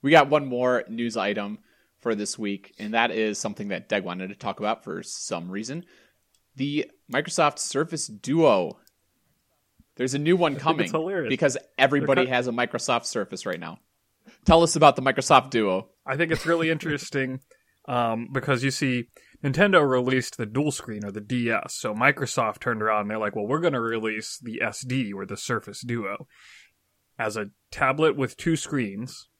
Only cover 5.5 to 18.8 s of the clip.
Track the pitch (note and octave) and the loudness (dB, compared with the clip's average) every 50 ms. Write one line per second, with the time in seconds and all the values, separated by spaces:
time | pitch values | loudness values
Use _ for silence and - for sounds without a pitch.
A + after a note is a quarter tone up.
5.5 | F#2 G2+ A2 A#2+ C#3 E3+ F3 _ _ _ _ _ _ _ _ _ _ _ _ _ | -10 -10 -8 -8 -10 -12 -12 _ _ _ _ _ _ _ _ _ _ _ _ _
6.5 | _ C3 C3 C#3+ C#3+ D3+ D3 - _ _ _ - A#2+ C3+ D3+ - - - D#3+ D3 | _ -6 -4 -2 -2 -2 -4 -4 _ _ _ -4 -2 -2 -2 -2 0 2 2 2
7.5 | - - - - - C3+ D#3+ E3 E3+ D3 - - A2 G2+ - - C#3 E3 D#3+ C#3+ | 2 -2 -10 -4 -2 -2 -2 -2 -4 -8 -8 -10 -12 -12 -4 0 2 6 6 6
8.5 | A2 F#2+ F2 D#2 - _ _ _ _ _ _ _ _ _ _ _ _ _ _ _ | 6 6 2 -2 -6 _ _ _ _ _ _ _ _ _ _ _ _ _ _ _
9.5 | _ _ _ _ _ _ _ _ _ - B2+ C3 C3 C#3+ D3 D#3+ F3+ F3+ F3 D#3 | _ _ _ _ _ _ _ _ _ -4 -4 -2 -2 0 2 2 4 4 4 2
10.5 | C#3 - C3+ D#3+ D#3+ D3+ G#2+ F2 - D#3+ D#3+ F#3 G3 F3+ D3 A2 B2+ B2 E3 C#3+ | 0 0 0 0 0 0 -2 -2 -2 -4 -2 -2 -4 -4 -2 -2 0 2 2 2
11.5 | B2 - - _ _ - C3 C3+ C#3+ C#3+ C3 - C#3 C3 B2+ B2 B2+ B2 B2 B2 | 0 0 -10 _ _ 2 4 4 4 2 2 2 2 2 2 2 0 0 0 0
12.5 | A2+ A#2 B2 A#2+ - B2 - - B2 A#2 - - - A#2+ G2 - - F#2 - G2+ | -2 -2 -2 -2 -4 -6 -2 0 0 0 0 -4 -4 -4 -6 -6 -8 -10 -8 -8
13.5 | F2+ E2+ E2+ D#2+ E2+ _ _ _ _ _ _ _ _ _ _ - _ _ _ - | -8 -8 -8 -14 -14 _ _ _ _ _ _ _ _ _ _ -20 _ _ _ 6
14.5 | E3 E3 E3+ D#3+ - D#3+ D#3 D3 C3+ - C3 C3+ B2 - B2+ - D#3+ C3 B2+ C3+ | 6 8 6 4 4 8 8 8 8 8 0 0 0 0 4 6 6 6 6 6
15.5 | B2+ A#2 G#2+ G2 F#2 F#2+ - _ _ _ _ - C3 C#3+ E3+ D#3+ D#3+ - - E3 | 0 0 2 2 0 -2 -4 _ _ _ _ -8 -2 -2 0 0 0 -4 0 0
16.5 | E3+ E3 E3 D#3+ D#3+ D3+ - E3 D3 C#3+ - - - C#3 C3 C3 C3 C3 _ _ | 0 2 2 0 -2 -2 -2 -4 -6 -6 -6 -6 -4 -4 -4 -4 -6 -10 _ _
17.5 | - _ _ _ _ _ _ - B2+ A#2+ A#2+ A#2 A2+ A2+ A#2 - C3+ C3+ - C#3+ | -20 _ _ _ _ _ _ -4 -2 0 0 0 0 -2 -6 -4 -6 -4 0 0
18.5 | C3+ A#2+ B2+ C#3 B2+ - | 0 0 0 -2 -2 0